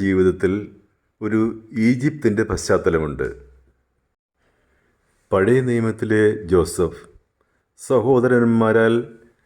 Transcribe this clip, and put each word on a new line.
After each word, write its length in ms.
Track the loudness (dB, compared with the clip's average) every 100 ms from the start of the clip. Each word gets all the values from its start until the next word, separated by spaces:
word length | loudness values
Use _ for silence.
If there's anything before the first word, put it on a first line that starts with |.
ജീവിതത്തിൽ 520 | 0 2 2 0 -2 -4 -8 -18 _ _ _ -12
ഒരു 200 | -4 -2 -2 -4 -12 -2 0
ഈജിപ്തിൻ്റെ 560 | 0 -2 -2 -2 0 -2
പശ്ചാത്തലമുണ്ട്. 720 | -4 -2 0 0 -2 -4 -6 -8 -10 -20 _ _ _ _ _ _ _ _ _ _ _ _ _ _ _ _ _ -4
പഴയ 260 | 0 2 2
നിയമത്തിലെ 600 | 0 -2 -2 -4 -2 2 2 0 0
ജോസഫ് 540 | 0 0 -2 -4 -6 -20 -20 _ _ _ _ _ _
സഹോദരന്മാരാൽ 1120 | -2 0 2 2 4 2 4 2 2 2 2 0 -4 -16 _ _